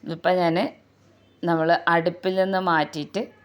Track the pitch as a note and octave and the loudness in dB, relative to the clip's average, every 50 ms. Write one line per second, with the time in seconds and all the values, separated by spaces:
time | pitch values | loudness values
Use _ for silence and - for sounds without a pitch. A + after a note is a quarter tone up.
0 | - - E3 E3 - E3+ F#3 F#3 F3 E3+ E3 F3 A3 D4+ - - _ _ _ _ | -8 -10 -10 -2 0 0 2 2 2 2 2 0 -2 -4 -6 -14 _ _ _ _
1 | _ _ _ _ _ _ _ _ - F3 E3+ D#3+ D#3+ D#3+ E3+ E3+ - - E3+ E3+ | _ _ _ _ _ _ _ _ -2 -2 0 0 2 2 2 2 2 2 2 2
2 | E3 F3 E3+ F3 - F#3+ F#3 F#3+ F#3+ F#3+ F#3+ F#3 F#3 F3+ E3 D#3 D3+ D3 - D#3 | 2 0 -4 -4 -6 -4 0 0 0 0 0 -2 0 2 2 2 0 0 -4 -10
3 | D3 - - F#3+ A#3+ - - _ _ | -10 -6 -6 -8 -8 -8 -12 _ _